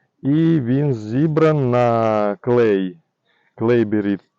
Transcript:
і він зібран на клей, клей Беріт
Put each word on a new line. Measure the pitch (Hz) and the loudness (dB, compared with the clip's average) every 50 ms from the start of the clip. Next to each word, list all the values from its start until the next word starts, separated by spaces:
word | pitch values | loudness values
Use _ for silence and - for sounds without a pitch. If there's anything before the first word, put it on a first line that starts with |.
| _ _ _ _ | _ _ _ _
і | - 135 147 160 165 165 165 151 | -4 -2 0 2 2 2 0 0
він | 120 117 131 139 147 147 127 | 0 0 -2 0 0 -2 -2
зібран | 110 107 107 117 135 156 160 147 156 160 156 156 147 135 120 | -4 -6 -6 -2 -2 -2 0 0 2 2 2 2 0 0 0
на | 120 123 123 120 117 113 113 110 107 107 104 101 101 - | 0 2 2 2 2 0 0 0 0 0 0 -2 -4 -4
клей, | - 127 123 120 117 110 101 95 95 92 85 - _ _ _ _ _ _ _ _ _ _ _ | -2 0 2 2 2 2 2 0 -2 -4 -8 -14 _ _ _ _ _ _ _ _ _ _ _
клей | - 113 117 123 120 113 | -4 -2 0 2 2 0
Беріт | 104 107 107 98 101 101 95 - _ _ | 0 -2 -2 0 -2 -2 -4 -6 _ _